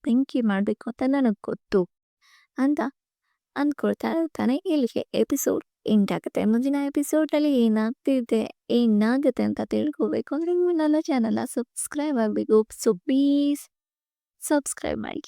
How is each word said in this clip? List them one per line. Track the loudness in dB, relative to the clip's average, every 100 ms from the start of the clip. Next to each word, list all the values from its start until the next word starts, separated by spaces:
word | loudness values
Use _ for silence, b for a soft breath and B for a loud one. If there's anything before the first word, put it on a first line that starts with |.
ಬೆಂಕಿ | 0 0 0 0
ಮಾಡ್ಬೇಕು | 0 0 -2 -4 -8
ಅಂತ | -4 -2
ನನಗ್ | 2 0 -2
ಗೊತ್ತು" | -6 -10 _ 0 0 _ _ _ b b b -2
ಅಂತ | 0 0 -4 -8 _ _ _ _ _ -2
ಅಂದ್ಕೊಳ್ತಾ | -2 0 -2 -2 -2
ಇರ್ತಾನೆ. | -2 -4 -2 -2 0 0
ಇಲ್ಲಿಗೆ | 0 0 -2 -4
ಎಪಿಸೋಡ್ | -2 0 0 0 -2 -6 _ 0
ಇಂಟಾಗತ್ತೆ. | 2 2 -2 -4 -2
ಮುಂದಿನ | 0 0 0 -2 -2
ಎಪಿಸೋಡಲ್ಲಿ | -2 0 0 2 0 2 4
ಏನಾಗ್ತಿದೆ, | 4 2 0 -4 0 0 0 -2 -2 -8 _
ಏನಾಗುತ್ತೆ | 2 4 4 2 2 0 0
ಅಂತ | -2 -2
ತಿಳ್ಕೊಬೇಕು | -4 -2 -2 -2 -2 -2 -4
ಅಂದ್ರೆ | -4 -2
ನೀವು | 0 2
ನನ್ನ | 2 2 0
ಚಾನೆಲ್ನ | 0 0 0 -2
ಸಬ್ಸ್ಕ್ರೈಬ್ | -4 -6 -8 -8 -8 -4 -2 0
ಆಗ್ಬೇಕು. | 0 0 2 2 2 -2
So | -2 0
ಪ್ಲೀಸ್ | 0 2 4 2 2 -2 -6 _ _ _ _ _ _ _
ಸಬ್ಸ್ಕ್ರೈಬ್ | -2 -2 -2 -8 -6 -6
ಮಾಡಿ. | -8 -12